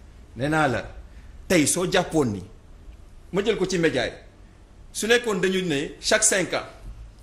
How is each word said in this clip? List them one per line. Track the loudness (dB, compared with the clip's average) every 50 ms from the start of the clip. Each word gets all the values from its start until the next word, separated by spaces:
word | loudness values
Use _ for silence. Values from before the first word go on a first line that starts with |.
| -20 -20 -20 -20 -20 -16 -10 -4
Nee | -2 0
naa | 2 2 2 2
la | 2 0 -4 -6 -12 -16 -18 -18 -20 -20 -20 -20 -20 -8 -2 2
tey | 4 4 4 4
soo | 2 0 0 0
jàppoon | 0 0 0 2 2 2 2 2 0
ni | -6 -8 -14 -18 -20 -20 -20 -20 -20 -20 -20 -20 -20 -20 -20 -20 -20 -14 -6
ma | -4 -2 0
jël | 0 0 0
ko | 0
ci | -2 0 2
média | 2 2 2 2 -2
yi | -2 -4 -10 -18 -20 -20 -20 -20 -20 -20 -20 -20 -20 -20 -20 -20 -14
su | -10 -4 0 2
nekkoon | 2 2 2 0 -2 0
dañu | 0 0 2 0 0
ne | 0 0 -2 -2 -4 -8 -6
chaque | -2 2 2 4 4
cinq | 4 2 2 0 -2 -4
ans | -6 -6 -8 -16 -18 -16 -16 -16 -16 -18 -20 -20 -20